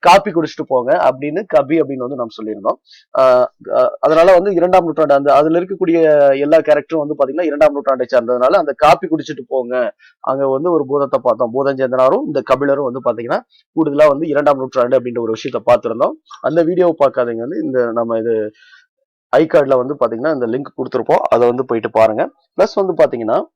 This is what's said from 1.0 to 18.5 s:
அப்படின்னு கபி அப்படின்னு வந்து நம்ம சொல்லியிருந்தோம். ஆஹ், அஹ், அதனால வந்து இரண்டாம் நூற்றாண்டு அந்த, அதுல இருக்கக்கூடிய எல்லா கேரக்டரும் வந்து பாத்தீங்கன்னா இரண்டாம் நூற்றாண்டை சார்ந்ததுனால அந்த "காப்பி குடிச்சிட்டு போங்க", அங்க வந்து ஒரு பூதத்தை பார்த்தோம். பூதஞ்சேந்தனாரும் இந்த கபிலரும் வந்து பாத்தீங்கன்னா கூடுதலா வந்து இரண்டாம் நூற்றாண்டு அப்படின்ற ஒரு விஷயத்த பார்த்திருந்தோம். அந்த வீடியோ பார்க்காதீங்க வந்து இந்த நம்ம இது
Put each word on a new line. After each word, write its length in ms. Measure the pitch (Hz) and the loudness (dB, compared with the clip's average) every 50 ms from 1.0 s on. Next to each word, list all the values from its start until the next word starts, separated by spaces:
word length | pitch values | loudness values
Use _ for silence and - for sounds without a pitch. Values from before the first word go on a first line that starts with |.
அப்படின்னு 420 | - - 131 131 139 147 151 185 214 _ | 2 0 0 -2 -8 -6 -6 -6 -6 _
கபி 280 | - - 139 131 160 | 0 0 0 2 0
அப்படின்னு 280 | 165 147 131 139 131 123 | 0 0 -2 -4 -8 -8
வந்து 140 | 123 143 127 | -8 -6 -8
நம்ம 160 | 120 113 104 | -8 -10 -10
சொல்லியிருந்தோம். 420 | - 110 107 107 101 98 113 - _ _ _ - _ _ _ _ | -12 -10 -10 -10 -6 -4 -6 -6 _ _ _ -20 _ _ _ _
ஆஹ், 320 | - 131 131 127 127 123 - _ _ - - | 2 4 4 4 4 2 0 _ _ -10 -4
அஹ், 200 | 110 117 127 - - - | 0 0 0 0 0 -2
அதனால 260 | - 143 156 160 170 185 190 | 0 2 4 4 6 6 6
வந்து 200 | 175 180 208 196 | 4 4 2 0
இரண்டாம் 320 | 170 170 180 175 185 175 | 0 0 4 2 2 2
நூற்றாண்டு 320 | 165 151 160 156 143 139 | 0 -2 -2 2 2 2
அந்த, 140 | 139 139 143 135 | 2 4 4 4
அதுல 260 | 139 151 156 165 170 | 4 4 4 0 0
இருக்கக்கூடிய 380 | 175 185 196 175 180 165 170 170 160 156 151 147 143 139 135 139 | -2 -4 -6 -4 -2 0 2 2 4 4 4 6 4 4 4 2
எல்லா 200 | 143 147 160 160 | 2 4 4 2
கேரக்டரும் 440 | 147 151 151 147 147 _ 160 160 147 | 4 4 0 0 0 _ -6 -6 -4
வந்து 140 | 147 151 | -4 -2
பாத்தீங்கன்னா 320 | 151 139 131 139 165 180 156 | -2 -2 -2 -2 -4 -4 -4
இரண்டாம் 260 | 143 147 156 151 147 | 0 2 2 2 2
நூற்றாண்டை 320 | 143 139 139 135 127 127 | -2 -2 -2 -2 -2 -2
சார்ந்ததுனால 460 | 123 - 123 117 113 123 123 123 135 175 | 0 0 -2 0 0 -2 0 2 2 2
அந்த 200 | 196 165 147 135 | 2 0 -2 -2
"காப்பி 300 | _ 151 151 170 170 - | _ 4 4 4 4 0
குடிச்சிட்டு 380 | 165 156 156 139 - 151 131 123 | -6 -4 -6 -6 -10 -12 -14 -10
போங்க", 260 | _ - 131 123 120 123 127 123 107 - _ _ _ _ _ - | _ -6 -6 -4 -4 -4 -4 -4 -4 -6 _ _ _ _ _ -4
அங்க 200 | - 131 139 139 135 | -4 -2 -2 0 -2
வந்து 220 | 135 135 156 180 | -2 -2 0 0
ஒரு 140 | 170 156 139 | 0 0 -2
பூதத்தை 360 | 127 139 147 139 131 - 135 | -2 -2 -2 -2 -2 -2 -2
பார்த்தோம். 320 | 123 127 113 113 127 120 113 | 0 0 0 0 -2 -4 -2
பூதஞ்சேந்தனாரும் 720 | 131 139 139 139 131 135 123 127 131 127 131 165 240 302 | -4 -2 -2 -2 -2 -4 -4 0 2 2 2 2 0 -4
இந்த 140 | - 147 139 - | -4 -6 -6 -2
கபிலரும் 440 | - 131 131 143 143 139 139 143 127 | -2 -2 -2 0 -2 -2 -2 -2 -6
வந்து 140 | 120 135 120 | -8 -6 -4
பாத்தீங்கன்னா 380 | 123 113 113 117 120 156 220 240 _ _ _ _ _ _ | -4 -6 -4 -6 -6 -6 -6 -6 _ _ _ _ _ _
கூடுதலா 320 | 165 160 156 139 147 156 | -2 -2 -2 2 4 4
வந்து 180 | 151 139 139 165 | 4 4 2 -4
இரண்டாம் 320 | 160 143 143 147 147 143 135 | -2 -2 0 0 0 0 0
நூற்றாண்டு 360 | 131 131 - 131 120 123 135 | -4 -6 -2 -2 0 2 0
அப்படின்ற 260 | 127 120 123 120 120 | 0 -2 -2 -6 -6
ஒரு 140 | 117 110 113 | -4 -4 -6
விஷயத்த 260 | 107 - 135 123 117 104 | -6 -8 -8 -8 -4 2
பார்த்திருந்தோம். 500 | - 120 113 - 117 110 117 143 190 311 160 _ _ - - | 2 2 2 2 -4 -2 -2 -2 -2 -2 _ _ _ -20 -6
அந்த 180 | - 131 151 170 165 | -6 -2 0 0 0
வீடியோ 240 | 156 185 175 180 175 160 | 0 0 2 0 0 2
பார்க்காதீங்க 480 | - 147 135 135 135 123 120 117 113 117 | 2 0 0 0 -2 -4 -4 -4 -8 -8
வந்து 180 | 135 175 165 | -8 -8 -6
இந்த 180 | 156 147 127 127 120 117 | -6 -4 -2 -2 -2 0
நம்ம 260 | 113 117 117 117 117 | -2 -4 -4 -2 -4
இது 180 | 113 113 117 113 110 107 107 | -4 -2 -2 -2 -2 -4 -6